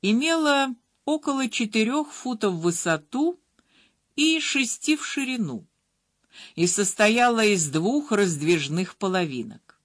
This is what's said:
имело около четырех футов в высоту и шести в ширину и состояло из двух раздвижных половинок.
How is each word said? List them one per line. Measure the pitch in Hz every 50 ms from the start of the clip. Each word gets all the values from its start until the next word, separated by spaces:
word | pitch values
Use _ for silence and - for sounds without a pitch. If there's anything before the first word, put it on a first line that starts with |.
| -
имело | 190 214 233 277 320 330 330 311 294 285 277 269 269 247 _ _ _ _ _ _
около | - 302 311 - - 277 269 262 233
четырех | - - 247 214 - 226 220 226 254 302 302 294
футов | - - - 254 247 220 - 202 185
в | 165
высоту | 160 175 170 - - 175 165 156 - _ - 247 294 339 349 - _ _ _ _ _ _ _ _ _ _ _ _ _ _ _
и | - 294 320 320 320
шести | 302 - - 277 269 226 - - - - 311
в | 294 -
ширину | - - - 277 247 254 247 220 156 127 110 - _ _ _ _ _ _ _ _ _ _ _ _ _ _ - - - _
и | - 170 175
состояло | - - 202 - - - 214 214 220 233 240 247 240 226 220
из | 208 208 185 160 147
двух | 135 160 165 196 262 302 294 -
раздвижных | 220 202 202 185 165 143 147 156 175 160 147 139 151 170 185 180 -
половинок. | _ - 190 185 185 180 156 135 123 113 110 107 - _ _ _ _ _